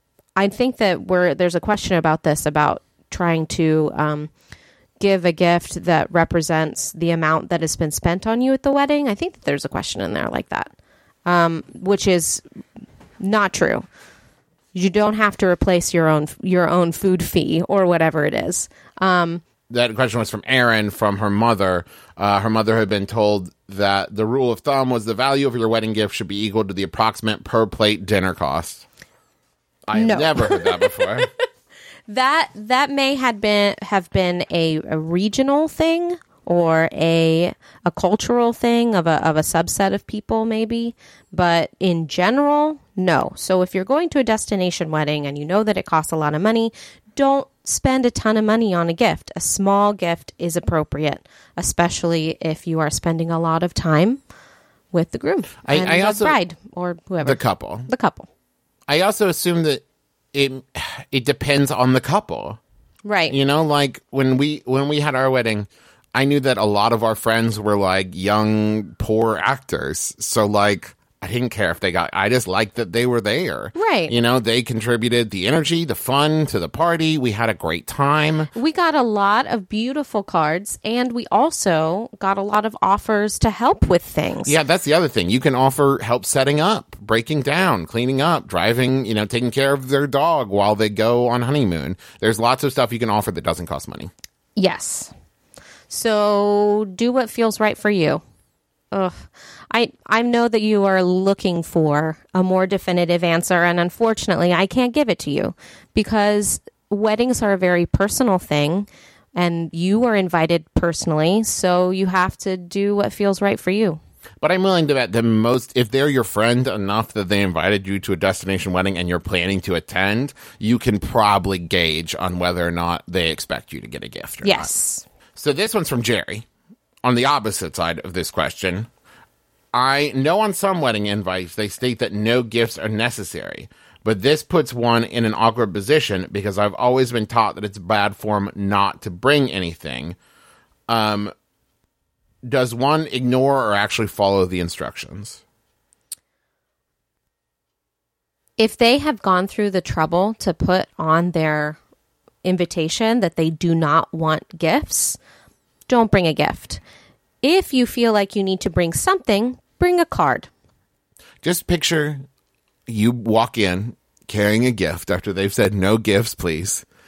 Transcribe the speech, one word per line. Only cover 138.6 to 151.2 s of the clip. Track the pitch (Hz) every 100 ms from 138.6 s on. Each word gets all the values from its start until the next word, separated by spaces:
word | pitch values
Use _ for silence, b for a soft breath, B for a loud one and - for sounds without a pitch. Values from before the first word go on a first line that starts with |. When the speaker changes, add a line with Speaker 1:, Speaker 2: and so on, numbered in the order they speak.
| 101 101 98 -
Speaker 2:
to | -
bring | 90 123 147 127
anything. | 87 87 80 76 62 76 90 b b b b b b -
Um, | 117 107 104 104 - _ _ _ _ _ _ _ _ _ _ 123
does | 135 123
one | 117 139 156 160
ignore | 123 123 127 135 139 113
or |
actually | 101 104 - 107
follow | - 98 98 90
the | 90
instructions? | 85 - 78 - - 98 104 - _ _ _ _ _ _ _ - _ _ _ _ _ _ _ _ _ _ _ _ _ _ _ _ _ _ _ _ _ _ _ -
Speaker 1:
If | 220 -
they | 233 285
have | 294 233
gone | 196 180 190
through | - 208
the | 185
trouble | - - 156 170 202
to | 226 196
put | 165 - 185 - -
on | 160 160